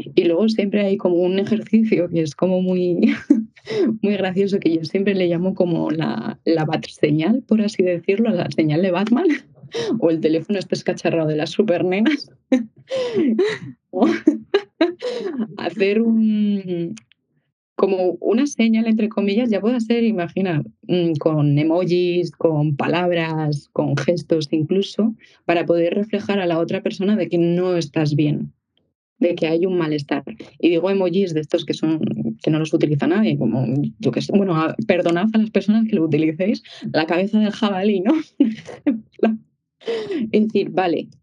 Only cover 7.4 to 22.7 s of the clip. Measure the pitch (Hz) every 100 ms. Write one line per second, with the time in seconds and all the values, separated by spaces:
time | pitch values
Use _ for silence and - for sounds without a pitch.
7.4 | - 220 208 - 180 170 170 196 233 175
8.4 | 160 - 156 151 190 175 214 240 359 285
9.4 | - - - 453 453 233 170 165 156 160
10.4 | 156 202 180 175 - 175 175 165 156 156
11.4 | 160 - 208 170 180 190 233 294 - _
12.4 | - 254 226 _ - 523 494 440 302 220
13.4 | 415 - - 254 _ 359 330 339 - 226
14.4 | - 403 - - 349 349 494 480 415 285
15.4 | 214 - - 180 196 214 226 226 220 214
16.4 | 208 202 180 175 170 220 - _ _ _
17.4 | _ _ _ - 190 190 185 175 - 214
18.4 | 294 - 226 220 226 220 214 - 202 208
19.4 | 247 196 202 254 220 233 233 196 165 -
20.4 | 190 156 139 - - 180 170 151 160 156
21.4 | 147 143 156 170 180 180 180 175 165 -
22.4 | 170 156 151